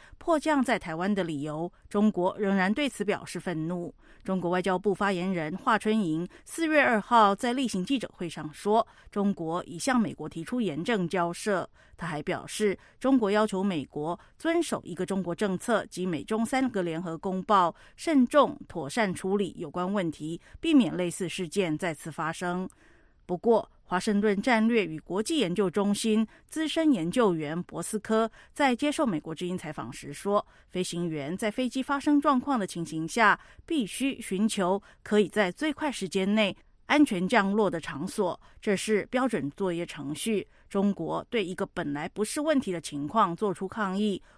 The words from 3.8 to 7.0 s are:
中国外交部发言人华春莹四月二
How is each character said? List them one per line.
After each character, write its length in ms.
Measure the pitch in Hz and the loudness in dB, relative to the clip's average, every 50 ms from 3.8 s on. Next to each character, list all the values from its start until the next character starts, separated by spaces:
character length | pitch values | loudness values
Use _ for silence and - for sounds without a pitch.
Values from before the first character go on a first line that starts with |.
| 175 - - _ _ - - - - | -8 -10 -12 _ _ -20 -20 -12 -6
中 180 | - 190 185 | -4 -4 -2
国 80 | 170 170 | 0 0
外 120 | 180 185 180 | 0 0 2
交 160 | 196 185 180 | 2 0 0
部 160 | - 214 185 | 2 0 0
发 160 | - 208 202 | 2 2 0
言 220 | 196 175 180 190 190 | 0 0 -2 -2 -2
人 240 | 170 156 156 170 | -2 -2 -4 -6
华 200 | 190 - 262 226 | -4 0 2 2
春 220 | 202 - 214 220 220 | 2 2 2 2 2
莹 300 | 202 160 156 160 175 - - - - | 2 0 0 -2 -2 -6 -8 -14 -18
四 240 | - - - 330 311 | -12 -6 -4 0 2
月 120 | 311 294 | 4 4
二 200 | 262 - 240 208 | 4 4 4 2